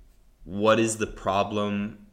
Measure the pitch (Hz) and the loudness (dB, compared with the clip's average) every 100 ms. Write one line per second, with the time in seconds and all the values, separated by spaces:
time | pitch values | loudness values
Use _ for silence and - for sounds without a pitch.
0 | - _ _ _ - 101 107 113 113 107 | -20 _ _ _ -10 0 4 4 2 0
1 | 104 - 101 98 101 104 104 101 104 - | -6 -4 0 0 0 -2 -2 -2 -4 -8
2 | - | -18